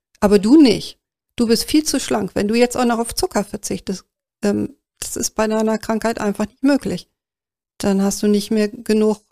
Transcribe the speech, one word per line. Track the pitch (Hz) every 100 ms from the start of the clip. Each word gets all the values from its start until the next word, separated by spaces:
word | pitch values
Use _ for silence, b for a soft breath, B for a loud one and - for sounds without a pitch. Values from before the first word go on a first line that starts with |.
| _ -
aber | 202 202
du | 202 311
nicht. | 269 180 - - _ _ _ -
Du | 226
bist | 220
viel | - 302
zu | 302 269
schlank. | - 240 190
Wenn | - 202
du |
jetzt | 233 240 247
auch |
noch | 240 226
auf | 233
Zucker | - 370 214
verzichtest, | 202 208 - 190 - 190 _ _ _ -
ähm, | 202 208 208 - _ -
das | - -
ist | 240
bei | - 220
deiner | 220 220 220
Krankheit | - 220 220 233
einfach | 208 202 208
nicht | -
möglich. | 269 277 196 180 - _ _ _ _ _ _ -
Dann | 202 196
hast | 196 196
du | 208
nicht | 208 202
mehr | 220 208
genug, | 214 226 214 214 208 -